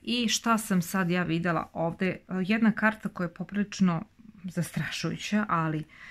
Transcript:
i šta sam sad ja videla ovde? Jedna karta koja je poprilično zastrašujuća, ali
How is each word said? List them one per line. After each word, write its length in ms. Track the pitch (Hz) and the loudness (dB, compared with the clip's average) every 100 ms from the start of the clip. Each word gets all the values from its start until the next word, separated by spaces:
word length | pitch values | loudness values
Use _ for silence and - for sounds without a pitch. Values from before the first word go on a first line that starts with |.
i 260 | - 240 220 | -4 -2 0
šta 300 | - 233 220 | 0 2 0
sam 240 | - 185 | 2 0
sad 280 | 165 190 170 | 2 0 2
ja 140 | 180 | 2
videla 460 | 170 165 175 160 - | 2 0 2 0 -2
ovde? 460 | 156 165 - 185 - - 185 185 | -4 -4 0 -2 -2 -6 -4 0
Jedna 260 | 220 220 | 4 4
karta 380 | - 214 214 208 | 4 0 0 -8
koja 160 | - 175 | -4 -6
je 80 | |
poprilično 720 | - 175 202 202 - 185 165 - _ - - | -6 -6 -2 -4 2 2 2 -6 _ -20 -14
zastrašujuća, 1040 | 185 175 151 160 - - 165 165 - 208 - | -8 -4 -4 -4 -6 -4 -6 -6 -2 0 2
ali 340 | 170 160 156 - - - | 0 0 -2 -6 -16 -16